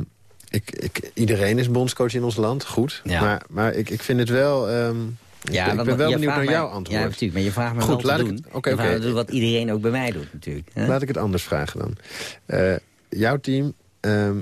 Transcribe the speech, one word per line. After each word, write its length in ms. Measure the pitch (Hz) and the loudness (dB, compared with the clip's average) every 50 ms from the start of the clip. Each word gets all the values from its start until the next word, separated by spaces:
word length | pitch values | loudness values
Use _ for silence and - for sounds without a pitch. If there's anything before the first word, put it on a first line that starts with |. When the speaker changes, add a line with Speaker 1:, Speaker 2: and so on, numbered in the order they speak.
| - - _ _ - - - - - - | -2 -4 _ _ -20 -20 -20 -20 -8 -4
Speaker 1:
ik, 220 | - 110 - - | -4 -4 -4 -4
ik, 400 | - - - - - - - - - | -8 -10 -8 -8 -8 -8 -10 -6 -2
iedereen 460 | 110 117 107 113 98 101 101 113 127 | 0 2 2 4 4 4 4 2 2
is 120 | 127 120 | 2 2
bondscoach 420 | 120 123 127 127 - - 123 117 117 | 2 2 2 0 0 0 0 0 0
in 100 | 123 120 | 0 0
ons 120 | 120 107 | 0 0
land, 300 | 113 110 110 127 139 - | 2 0 0 0 -2 -4
goed. 360 | - - 110 123 151 - - - | -2 0 0 0 0 -2 -6 -4
Speaker 2:
Ja. 180 | 90 90 85 | -2 0 2
Speaker 1:
Maar, 200 | 104 104 104 - - - | 2 2 2 0 -4 -6
maar 240 | - 98 110 113 - | -2 0 0 0 0
ik, 160 | 107 110 - | -2 -2 -4
ik 120 | 113 113 | -4 -4
vind 180 | - - 127 123 | -2 0 2 2
het 100 | 120 117 | 2 2
wel, 400 | 120 131 139 147 139 135 117 98 | 4 4 4 4 4 2 2 0
ehm, 320 | 120 120 117 117 117 117 113 113 117 - - - - - - | 0 0 0 0 -2 -2 -4 -6 -8 -12 -16 -20 -20 -14 -8
ik 100 | - - | -4 -2
Speaker 2:
Ja, 100 | 92 92 | 0 0
Speaker 1:
ben, 80 | 95 | 0
ik 40 | - | 0
Speaker 2:
want 120 | 107 120 | 2 2
Speaker 1:
ben 100 | 123 127 | 2 2
wel 120 | 127 151 156 | 2 2 2
Speaker 2:
je 40 | - | 2
Speaker 1:
benieuwd 180 | 151 151 143 139 | 2 2 2 2
Speaker 2:
vraagt 20 | |
Speaker 1:
naar 100 | 143 139 | 2 2
Speaker 2:
mij 80 | 139 156 | 2 2
Speaker 1:
jouw 140 | 165 156 | 0 0
antwoord. 320 | 95 98 98 90 90 104 107 | -2 -4 -8 -6 -4 -2 -2
Speaker 2:
Ja, 60 | 110 | -2
natuurlijk, 280 | 110 107 - 117 98 82 | -2 -2 -2 -2 -2 0
maar 80 | 95 | 0
je 100 | 98 101 | 0 0
vraagt 220 | 98 120 120 120 117 | 0 0 -2 0 0
me 60 | 117 | 0
Speaker 1:
Goed, 100 | 113 - | 2 2
Speaker 2:
wel 80 | 151 | 2
te 80 | 123 123 | 2 2
Speaker 1:
laat 140 | 135 143 - | 2 2 2
ik 60 | 123 | 0
Speaker 2:
doen. 100 | 107 98 | 0 -2
Speaker 1:
het, 100 | 113 - - | -6 -8 -10
oké, 180 | - 131 - - | -10 -4 0 0
Speaker 2:
Je 60 | 127 | 0
vraagt 140 | 120 113 110 | 2 2 0
Speaker 1:
oké. 100 | 110 113 | 0 0
Speaker 2:
me 60 | 113 | 0
te 60 | 123 117 | 0 0
doen 120 | 117 117 | 0 0
wat 60 | - | 0
iedereen 400 | 131 127 113 117 117 117 117 113 | 0 2 2 2 2 2 2 0
ook 100 | 107 107 | 0 0
bij 100 | 104 113 | 0 0
mij 200 | 120 131 127 120 | 0 0 0 -2
doet, 220 | 98 80 71 - - | -4 -6 -8 -10 -14
natuurlijk, 360 | 76 - 76 73 71 78 - - | -12 -10 -10 -8 -8 -10 -8 -4
hè? 140 | 107 110 | -2 0
Speaker 1:
Laat 140 | 123 131 135 | 0 0 0
ik 60 | 139 | 0
het 100 | 131 131 | -2 -2
anders 260 | 80 107 101 92 87 - | -2 0 0 0 -2 -2
vragen 360 | - 85 73 73 - - - | -2 -2 -2 -2 -4 -6 -6
dan. 160 | - - 110 - - - - - - - - - _ | -6 -6 -6 -8 -12 -14 -12 -12 -12 -12 -14 -14 _
Eh, 300 | - - 90 95 95 90 - - _ _ _ _ _ | -2 0 2 2 2 2 0 -4 _ _ _ _ _
jouw 280 | - 95 110 117 139 | -2 0 2 2 0
team, 360 | 139 - 135 131 135 143 147 - - _ _ _ _ | 0 0 0 0 0 0 -2 -4 -8 _ _ _ _
ehm, 360 | - 107 104 104 104 101 101 101 | 0 0 2 2 2 2 0 -2